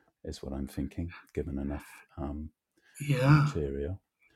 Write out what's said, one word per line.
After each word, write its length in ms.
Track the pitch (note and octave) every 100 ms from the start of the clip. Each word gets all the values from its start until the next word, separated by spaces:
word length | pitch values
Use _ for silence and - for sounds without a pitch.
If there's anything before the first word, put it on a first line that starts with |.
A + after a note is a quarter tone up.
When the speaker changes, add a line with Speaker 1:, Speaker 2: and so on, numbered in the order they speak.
| _ _
Speaker 1:
is 180 | D#2+ D2+
what 100 | C2+
I'm 160 | C#2 C#2
thinking, 420 | - C2+ - E2+ - -
given 240 | - C#2+ C#2
enough, 280 | C#2 D2 - - - -
um, 340 | D2 D2+ D#2 - _ _ _ -
Speaker 2:
Yeah. 440 | C#3+ B2+ C3+ D3
Speaker 1:
material, 560 | D3 E2+ C#2 C#2 C#2+ G2+ _ _ _